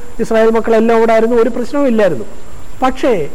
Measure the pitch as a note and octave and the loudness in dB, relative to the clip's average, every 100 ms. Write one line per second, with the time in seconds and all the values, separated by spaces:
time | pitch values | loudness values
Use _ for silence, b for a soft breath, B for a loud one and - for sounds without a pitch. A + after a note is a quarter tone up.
0 | - - A#3 A3 A3+ A3+ A3 A3+ A3+ A3+ | -8 -6 -2 2 2 2 2 2 2 2
1 | A3+ A3+ A3+ A#3+ A#3 B3 A#3 C#4+ C#4+ A3 | 2 2 2 2 2 0 -4 0 0 2
2 | G3+ C3+ G#2 - - - - - C4 B3+ | 0 0 -4 -6 -6 -6 -6 -2 -2 0
3 | D4 G#3 C#3 | 0 0 -2